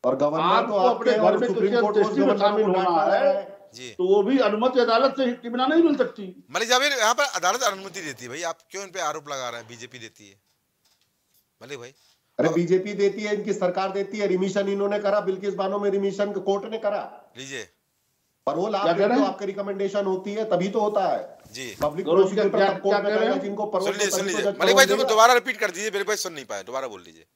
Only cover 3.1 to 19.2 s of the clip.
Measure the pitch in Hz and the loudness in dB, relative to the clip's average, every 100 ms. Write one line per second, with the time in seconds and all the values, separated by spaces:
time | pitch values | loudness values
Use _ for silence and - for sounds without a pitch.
3.1 | 196 285 - - - - 113 127 110 185 | 2 2 0 -4 -18 -20 -16 -16 -4 2
4.1 | 202 196 269 214 214 247 254 240 226 262 | 4 4 2 2 2 2 2 2 4 2
5.1 | 269 254 240 240 247 269 320 339 277 - | 2 -2 -2 -8 -2 2 4 4 2 -2
6.1 | - 190 - _ 156 226 247 285 269 214 | -4 -14 -16 _ -6 2 2 4 2 2
7.1 | 240 285 185 175 233 240 196 196 185 156 | 2 0 0 0 2 -2 -2 -10 -10 -10
8.1 | 117 123 143 170 165 _ 196 196 185 156 | -10 -12 -8 -8 -8 _ -14 -12 -6 -6
9.1 | 156 147 139 123 117 113 117 123 131 110 | -6 -8 -8 -6 -8 -14 -16 -16 -16 -18
10.1 | _ 104 98 _ _ _ _ _ _ _ | _ -20 _ _ _ _ _ _ _ _
11.1 | _ _ _ _ _ 120 139 120 _ _ | _ _ _ _ _ -16 -16 -16 _ _
12.1 | _ _ - 165 160 170 185 202 190 202 | _ _ -2 0 0 2 0 0 -2 -2
13.1 | 196 208 208 208 190 180 180 190 190 196 | 0 -4 -4 -4 -2 -2 -2 -4 -4 -6
14.1 | 214 202 180 190 196 196 196 202 208 202 | -4 -2 0 0 -2 -2 -2 -2 0 0
15.1 | 208 185 190 202 185 190 202 196 196 196 | 0 0 -4 -4 -4 -4 -2 -2 0 -2
16.1 | 190 202 190 196 202 214 220 208 202 - | -2 -4 -2 -2 -2 -4 -4 -4 -4 -8
17.1 | - - 120 135 135 101 _ _ _ _ | -14 -20 -18 -12 -10 -10 _ _ _ _
18.1 | _ _ _ - 151 202 202 180 170 208 | _ _ _ -6 -4 -4 -2 0 2 2
19.1 | 247 | 2